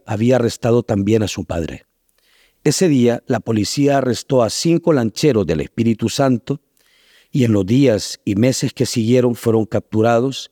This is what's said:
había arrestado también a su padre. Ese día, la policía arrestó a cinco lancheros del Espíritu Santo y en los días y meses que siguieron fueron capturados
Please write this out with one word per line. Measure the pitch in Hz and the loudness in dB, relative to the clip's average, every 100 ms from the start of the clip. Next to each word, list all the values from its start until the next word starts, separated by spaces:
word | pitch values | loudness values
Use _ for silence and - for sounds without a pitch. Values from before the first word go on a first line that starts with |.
| - | -4
había | 104 117 127 | -2 0 2
arrestado | 117 - 117 120 | 0 -2 0 0
también | - 101 101 110 | 0 -2 2 0
a | 101 | 0
su | - 85 | -6 -8
padre. | 85 76 - _ _ _ _ _ _ _ _ | -6 -6 -10 _ _ _ _ _ _ _ _
Ese | 156 - 185 | -2 0 2
día, | 135 120 117 - | 4 2 0 -2
la | 117 | -4
policía | - 110 98 - 139 139 | -2 -2 -2 0 0 2
arrestó | 127 110 - 131 | 0 -4 0 0
a | 110 | 0
cinco | - 165 165 170 | 0 0 0 2
lancheros | 147 113 - 151 110 82 | 0 0 0 2 2 0
del | 80 | -2
Espíritu | 69 - 113 110 113 | -4 -2 -2 0 -2
Santo | - 135 120 - 143 _ _ _ _ _ _ _ | 0 0 0 -4 -10 _ _ _ _ _ _ _
y | 151 120 | 0 2
en | |
los | 101 92 | 2 2
días | 127 135 104 - - | 2 4 2 -2 -10
y | - 98 | -4 0
meses | 127 123 139 | 0 0 -4
que | - 123 | -4 -4
siguieron | 123 110 127 123 117 | -2 0 2 2 -2
fueron | 117 110 104 | 0 0 0
capturados | 107 - 110 113 117 131 127 - | -6 -4 -2 2 0 -2 -6 -14